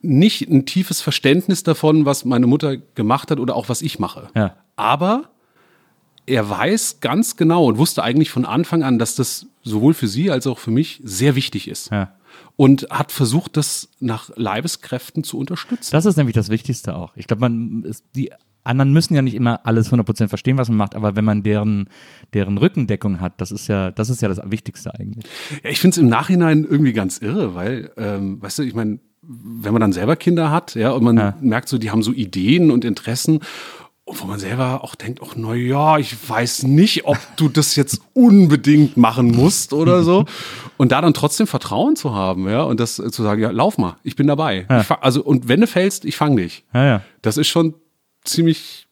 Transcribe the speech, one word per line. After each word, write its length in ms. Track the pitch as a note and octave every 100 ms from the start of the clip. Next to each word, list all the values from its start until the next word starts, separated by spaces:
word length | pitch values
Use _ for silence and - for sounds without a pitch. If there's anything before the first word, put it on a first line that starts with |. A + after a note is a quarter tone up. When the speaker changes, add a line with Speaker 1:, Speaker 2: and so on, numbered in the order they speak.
Speaker 1:
nicht 460 | F3 C3+ G3+ - -
ein 160 | C#3+ C3+
tiefes 340 | F#3 F#3 E3+
Verständnis 600 | - C#3 C#3 D#3 F#3 F#3
davon, 420 | - D#3 D#3 D#3 C#3+
was 200 | C#3 B2
meine 220 | B2 B2
Mutter 280 | C#3+ D3+ C3
gemacht 520 | - - G#2+ C3+ -
hat 100 | D3+
oder 160 | A#2+ A#2+
auch 140 | -
was 120 | A#2+
ich 160 | D#3 -
mache. 300 | F2+ - - A2+
Speaker 2:
Ja. 200 | G2+ - _ -
Speaker 1:
Aber 540 | G#2 C#3 F3+ A#3 D#4 _ _ _ _ _ _ _ _ _ -
er 240 | B2+ G#2
weiß 500 | F#2+ B2+ A3 - -
ganz 340 | - D#3 A3+ -
genau 300 | D#3+ F3 C#3+
und 120 | A2
wusste 260 | D#3+ -
eigentlich 280 | A2+ B2+ D#3
von 140 | B2+ B2
Anfang 360 | A#2 E3+ E3+
an, 140 | C3+ A#2+
dass 160 | A2+ -
das 320 | B2 - - _
sowohl 300 | - G#2+ B2+
für 140 | D#3+ A#2
sie 240 | G#2 F#3
als 160 | C3+ C3+
auch 100 | B2
für 120 | -
mich 300 | A#2 D#3+ -
sehr 320 | B2 F#2+ C3+ C3+
wichtig 320 | - G#2 -
ist. 240 | - -
Speaker 2:
Ja. 220 | G#2 F#2+ _ _ - - _
Speaker 1:
Und 320 | C3+ C3+ -
hat 220 | - C#3+
versucht, 460 | - B2 C#3+ - -
das 320 | D3 - - _
nach 320 | B2+ A2 - -
Leibeskräften 880 | A2 G#2 D3 - - B2 - -
zu 140 | D3 -
unterstützen. 520 | C3+ F3 - B2 -
Speaker 2:
Das 140 | D3 F#3
ist 120 | D#3
nämlich 180 | C3+ A2+
das 140 | G2+
Wichtigste 460 | A2+ - B2 - F2
auch. 160 | F2 -
Ich 120 | -
glaub, 120 | G#2+
man 440 | A#2+ A#2 A#2 A2+
ist, 220 | F2+ A2 _ C3+
die 160 | C3+ - _ _
anderen 300 | - B2+ C#3
müssen 200 | C#3+ E3 D3+
ja 60 |
nicht 100 | C3
immer 320 | A2 A#2+ A#2 -
alles 260 | A2+ A2+
hundert 140 | A#2+ G#2
Prozent 240 | G#2+ A2
verstehen, 280 | G#2 - C3+
was 120 | A#2
man 80 | A2
macht, 180 | G2+ -
aber 200 | G#2+ G2+
wenn 100 | G#2+
man 160 | G#2
deren, 460 | G#2 G#2 G#2+ G#2 G2 - - - _
deren 240 | G2+ F#2+ G2+
Rückendeckung 600 | E3 - A2+ G2+ G#2+ F2+
hat, 220 | F2+ -
das 100 | F2+
ist 160 | G#2 -
ja, 220 | G2+ F#2+
das 180 | F2+ A2
ist 120 | B2
ja 60 | A2
das 100 | F#2+ F#2+
Wichtigste 480 | G#2+ - - - A2+
eigentlich. 280 | G2 A2 G#2+ - - D3
Speaker 1:
Ja, 60 | -
ich 80 | C#3+
find's 180 | F3+ F3
im 100 | C3+
Nachhinein 580 | A2+ D3 F#3 E3 D#3 D3+
irgendwie 240 | C#3+ C#3+
ganz 240 | A2 F#2+ -
irre, 340 | G#2+ F3+ C3+ F2
weil, 360 | F#2+ B2+ - -
ähm, 420 | G#2+ G2 G2 G2
weißt 180 | F#2+ -
du, 40 |
ich 120 | C3+ G#2
mein, 240 | G#2+ G#2 _ _
wenn 500 | - A#2 - A#2 G#2
man 80 | A2+
dann 120 | G#2+
selber 220 | F2+ G#2 D#3
Kinder 360 | - E3+ D#3
hat, 240 | D3+ - A#2
ja, 160 | A2+
und 120 | C3
man 140 | A#2 A#2
Speaker 2:
Ja. 180 | G#2 G2+
Speaker 1:
merkt 280 | C3+ A2+ -
so, 100 | C3
die 100 | A2
haben 140 | A2
so 80 | G#2+
Ideen 580 | B2 G2+ F#2+ F#2+ E3+ E3
und 160 | B2 A#2
Interessen, 540 | G2+ - A#2 - D#3 - - - - - _
und 160 | - -
wo 40 | F#2+
man 140 | G2+
selber 440 | F#2+ A#2+ C3 C3
auch 120 | - -
denkt, 260 | G2+ C3+
ach, 100 | - -
na 160 | A2 A#2+
ja, 420 | B2 C#3 D#3 D#3
ich 160 | A#2 A#2 -
weiß 360 | A2+ A#2+ -
nicht, 420 | C3 C#3+ G#3+ - -
ob 120 | C3 - -
du 120 | D#3
das 260 | C#3 D3 -
jetzt 260 | C3+ - _
<laughs> 60 |
unbedingt 840 | - A#3+ G3+ F3 C#3+ C3+ D3+ D3 -
machen 340 | A#2 A2+ A#2+
musst 420 | A#2 D3 - -
oder 300 | C#3+ E3 F3+
so. 220 | E3 F#3 A3+ - - - - _
Und 140 | B2+
da 100 | B2+
dann 120 | E3
trotzdem 340 | - D3 - A3
Vertrauen 480 | - - G#2 A#3 D#4
zu 180 | C#3+
haben, 340 | G#2 F#2+ F#2 F#2
ja, 140 | A2+
und 160 | D3+ A2+
das, 200 | A#2 -
äh, 100 | A2+
zu 120 | -
sagen, 180 | G#2+ G#2
ja, 100 | A2
lauf 260 | G#2 E3 -
mal, 180 | F2+ -
ich 120 | - -
bin 120 | C#3
dabei. 380 | C#3+ D#3 F#2+ F#2+
Speaker 2:
Ja. 120 | B2+
Speaker 1:
Ich 60 | G#2
fa-, 120 | -
also, 220 | C3+ B2+
und 240 | - C3+ A#2+
wenn 140 | C3+
du 60 | A3+
fällst, 360 | F3 F#3+ - -
ich 120 | -
fang 180 | D3+ B2+
dich. 280 | F2 - _
Speaker 2:
Ja, 120 | A#2+ C#3
ja. 160 | A2 - _
Speaker 1:
Das 160 | A2+ A2+
ist 100 | D3+
schon 280 | F3 D#3+ D#3 _ _ _ _
ziemlich 640 | - - E3 D#3+ - - _